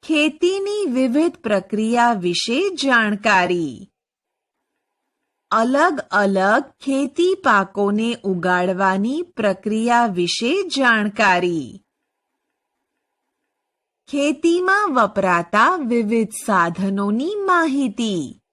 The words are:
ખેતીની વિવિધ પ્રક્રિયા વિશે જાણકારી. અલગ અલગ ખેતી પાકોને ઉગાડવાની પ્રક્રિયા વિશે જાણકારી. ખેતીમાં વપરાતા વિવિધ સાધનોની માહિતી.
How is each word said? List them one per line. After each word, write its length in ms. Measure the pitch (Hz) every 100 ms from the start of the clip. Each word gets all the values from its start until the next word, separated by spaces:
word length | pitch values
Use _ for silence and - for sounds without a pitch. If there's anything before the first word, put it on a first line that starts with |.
ખેતીની 800 | - 311 302 311 349 392 392 415 381
વિવિધ 520 | 247 262 254 339 339
પ્રક્રિયા 760 | 226 202 190 208 220 240 240
વિશે 560 | 226 180 170 - 247 392
જાણકારી. 1200 | 339 269 240 214 202 220 196 180 180 156 117 98 _ _ _ _ _ _ _ _ _ _ _ _ _ _ _ _
અલગ 480 | 220 233 277 339 294 -
અલગ 520 | 202 202 196 190 233 277 _ -
ખેતી 500 | 269 277 - 349 392
પાકોને 840 | 285 208 196 - 202 208 226 233
ઉગાડવાની 1000 | 202 180 180 180 185 185 196 190 208 294
પ્રક્રિયા 840 | 349 - 214 190 - 220 226 240 233
વિશે 560 | 180 175 - 233 359
જાણકારી. 1200 | 381 269 254 226 208 202 208 180 180 165 123 - _ _ _ _ _ _ _ _ _ _ _ _ _ _ _ _ _ _ _ _ _ _ _
ખેતીમાં 840 | 285 285 302 339 339 370 392 415
વપરાતા 840 | 262 208 208 190 175 170 - 247 359
વિવિધ 560 | 262 240 208 226 220 - -
સાધનોની 920 | 196 170 170 196 196 202 214 302 415
માહિતી. 1040 | 392 359 320 269 262 202 226 185 135 - _